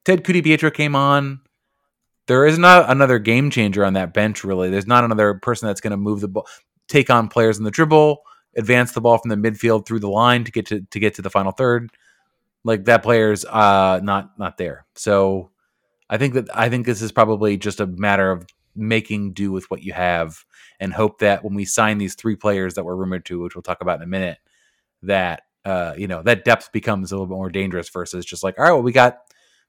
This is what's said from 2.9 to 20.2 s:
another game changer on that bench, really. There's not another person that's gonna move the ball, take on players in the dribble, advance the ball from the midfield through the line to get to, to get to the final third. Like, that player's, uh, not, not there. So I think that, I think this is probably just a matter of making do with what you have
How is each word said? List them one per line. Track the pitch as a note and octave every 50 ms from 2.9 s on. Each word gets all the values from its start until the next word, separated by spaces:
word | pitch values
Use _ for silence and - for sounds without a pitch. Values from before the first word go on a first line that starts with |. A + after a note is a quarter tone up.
another | B2+ C3+ C#3 C3 B2+ A2+
game | G#2 A2+ A2+ B2+ C#3+ D3
changer | - B2 G#2+ G2+ F#2+ G#2 G2
on | G2 F#2+
that | F#2+ F#2 F2
bench, | - G#2 G#2 A2 G#2 - -
really. | G2 F#2+ F#2 F2+ F#2
There's | F#2+ G2+ G2
not | G2+ B2 B2 A#2+
another | A#2 A2 G#2+ G#2 G#2 G2+
person | F#2+ - B2 A#2+ - A#2
that's | G#2+ G2 -
gonna | - A2 G2+
move | G2+ G2+ G#2 G#2+ G2+
the | G#2 G2+
ball, | F#2+ G#2 - - - - _ _ _ _ _ -
take | - C#3+ B2+ -
on | B2+ A#2 A2+ G#2+
players | - A#2+ A2+ A2+ G#2+
in | G2+ A2
the | G#2+
dribble, | G#2 - D#3+ D3+ D#3 D#3 D3+ D3+ D3 D3 _ - - _ _ _ _
advance | A#2+ A2 G#2 B2 B2 B2 A#2+
the | - A#2+
ball | A2+ A#2+ A#2 A2+
from | - A#2+
the | G#2+ G#2 G#2 A2+
midfield | G#2+ - - A#2 A2 G#2+ G2+
through | - A2+ A2+
the | G#2 G2+
line | G2 G#2+ A#2 B2 B2 A#2+ A#2
to | -
get | - A#2 G#2
to, | - G#2+ G#2 F#2+ -
to | - G#2
get | G#2 G#2 -
to | -
the | F#2 F#2+
final | - G2 G2 F#2+
third. | F#2+ - C3 B2 A#2+ A#2+ A#2+ A2+ _ _ _ _ _ _ _ _ _ _ _ _ _ _ _
Like, | A2+ A2+ G2+ F#2+
that | A#2 A#2 A2+ -
player's, | A#2+ A#2+ A2+ A2 G#2+ G#2 G2 -
uh, | - - A2 G#2+ G2+ G2 G2 F#2+ F#2+ F#2+ F#2
not, | G2 G2+ G2 G2 G2 - _ -
not | G2+ F2 - -
there. | F#2 E2 C#2 - _ _ _
So | - - G#2+ G2+ G2 G2 F#2+ G2 F#2+ F2+ - _ _ _ _ _ _ _ _ _ _ _ _
I | G#2 A2
think | C3+ C#3 A#2+
that, | C3 A2 -
I | - A2+ A2+ A#2+
think | A#2+ B2 A#2
this | B2 A#2+ G2
is | A2+ G#2+
probably | - - A2 G#2+ A2 G2+ A2 G#2 G2+ F#2+
just | G2+ G#2 F#2+ -
a | G#2
matter | F#2 F2+ F2+ G#2 G2+ G2 G2 F#2+ F#2+
of | F#2+ F2 E2+ _ _ _ _ _ _
making | G#2 G#2+ A2 A2+ A2 A2 - G#2+ G#2 G2+ G2 F#2
do | G2 G2+ G2
with | F#2+ F#2+ F#2 _
what | F#2+ D#2 D#2+
you | F#2+
have | F2+ F2+ F2+ F2+ F2 E2+